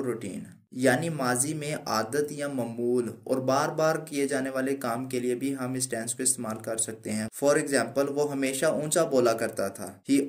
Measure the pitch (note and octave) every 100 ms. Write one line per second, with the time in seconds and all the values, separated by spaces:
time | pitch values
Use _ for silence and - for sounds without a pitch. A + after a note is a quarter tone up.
0 | C3 A2 G#2 F2 - - _ B2 B2+ B2+
1 | E3+ D3+ B2+ B2 C#3+ D#3 D3 D3+ - A2
2 | A2+ C#3 D3 D3 C#3+ C3+ A#2 A#2 A#2+ B2
3 | A2+ G#2 - C3 B2+ C3 D#3 D#3 D#3 D#3+
4 | - C#3+ C#3 C#3 C3 C3 C3 C3+ B2 A#2
5 | C3 B2+ B2 A#2+ C3+ C3+ B2+ C3 B2+ A#2
6 | A2+ - C3 - A2+ A2+ A#2 A2+ - G#2+
7 | A2 G#2+ A2 - C#3+ D3+ C#3+ C3+ A#2 C3+
8 | C#3 C#3 D3 C#3 C3+ C3+ E3 B2 D3+ E3+
9 | E3 C3+ A#2+ A2+ A2 - G2 - F#2 -
10 | - C#3